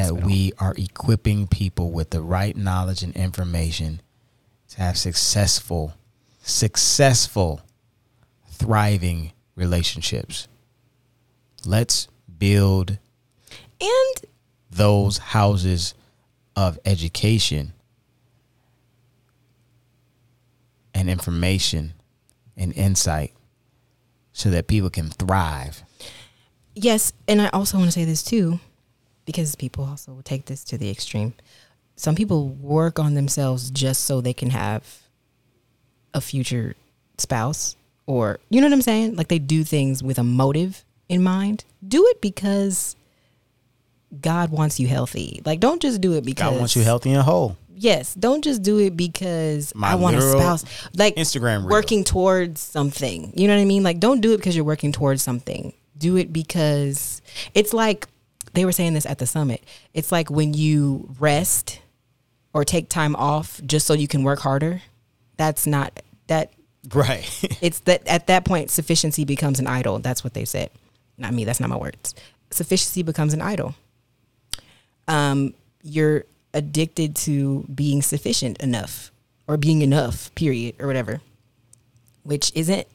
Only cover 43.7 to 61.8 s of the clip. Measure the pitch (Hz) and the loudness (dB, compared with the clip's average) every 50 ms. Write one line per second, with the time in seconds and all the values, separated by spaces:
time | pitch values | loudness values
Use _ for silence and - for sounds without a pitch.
43.7 | _ _ _ _ _ _ _ _ 147 139 - 160 165 175 175 160 156 151 151 151 | _ _ _ _ _ _ _ _ -12 -6 -2 0 0 0 0 0 2 2 0 2
44.7 | - - 127 123 131 131 127 - - - 80 - - - - 151 160 170 208 262 | 2 0 0 0 0 0 -2 -4 -4 -8 -8 -8 -10 -6 -4 -4 0 2 2 2
45.7 | 339 339 - 277 233 196 180 185 165 151 120 127 135 - 98 - 131 127 120 117 | 2 2 0 0 0 2 2 2 2 0 0 -2 -2 -2 0 0 0 0 0 2
46.7 | - 123 113 113 117 120 - 131 135 139 135 156 175 180 147 107 87 - - - | 2 4 4 4 4 4 2 2 4 4 4 4 4 4 2 0 -2 -8 -14 -20
47.7 | 175 190 208 226 190 147 - - - 185 202 240 277 311 302 302 269 214 185 202 | -8 0 2 2 2 2 0 -6 -4 0 0 2 2 2 0 -2 -2 0 2 2
48.7 | 214 208 202 196 170 165 175 175 - - 190 180 170 165 160 156 151 147 147 - | 4 4 4 2 2 0 -2 -2 -4 -6 -6 -4 -2 -2 -2 -2 -2 -4 -6 -8
49.7 | - 107 101 98 180 180 90 - - 127 131 135 135 139 175 175 170 165 - - | -4 -2 0 2 2 4 4 4 4 4 4 4 4 4 4 2 2 -2 -4 -8
50.7 | - - - - - 175 208 214 208 - 160 - - 123 120 120 107 101 95 92 | -14 -16 -16 -4 0 2 2 2 2 0 -2 -2 -2 0 0 0 0 0 2 2
51.7 | 208 214 214 - 226 202 185 - - 185 180 190 185 185 180 175 156 - - - | 2 2 4 2 0 0 2 0 0 2 4 4 4 2 0 -2 -6 -10 -12 -8
52.7 | - 151 143 143 143 - 139 120 90 - 78 101 107 175 190 208 202 202 202 196 | -4 -2 -2 -2 -2 -4 -6 -6 -6 -8 -10 -8 -2 2 4 4 4 4 4 4
53.7 | 196 196 190 175 170 170 196 240 277 240 208 226 220 214 - 185 170 165 151 151 | 4 4 2 2 2 2 2 4 4 4 4 4 2 2 2 0 0 0 0 0
54.7 | 151 - - 147 143 - 147 135 135 135 - 135 123 123 - - - - - - | 0 0 0 -2 0 2 2 2 2 2 0 -2 -4 -4 -6 -8 -8 -8 -10 -12
55.7 | - _ _ _ _ 147 151 175 185 185 180 170 156 165 156 - - 170 156 151 | -14 _ _ _ _ -2 0 2 2 2 0 0 -2 -4 -4 -2 -2 0 2 2
56.7 | 147 143 143 139 139 - - - - - - - - - - - - 208 208 214 | 2 2 0 -2 -4 -4 -6 -8 -10 -12 -14 -16 -14 -14 -12 0 0 0 2 2
57.7 | 233 226 226 220 202 - - - _ _ _ _ _ - - - - 180 185 185 | 2 2 2 2 0 -2 -6 -14 _ _ _ _ _ -20 -18 -4 0 0 2 2
58.7 | 170 - 175 170 160 151 147 - 139 - 127 - - 156 147 131 117 - - - | 2 2 0 0 0 0 -2 -4 -4 -4 -4 -2 -2 0 0 0 -2 -4 -8 -16
59.7 | - - _ _ - 160 151 - 185 170 160 - 143 151 151 151 147 151 156 156 | -20 -20 _ _ -8 -6 -4 0 -2 -2 0 0 0 0 2 2 2 2 2 4
60.7 | 151 147 143 139 135 - - - 131 127 151 151 143 151 185 - - - - - | 4 4 4 2 0 -2 -6 -12 -6 -2 0 2 2 2 0 0 -2 -2 -4 -6
61.7 | - - | -12 -16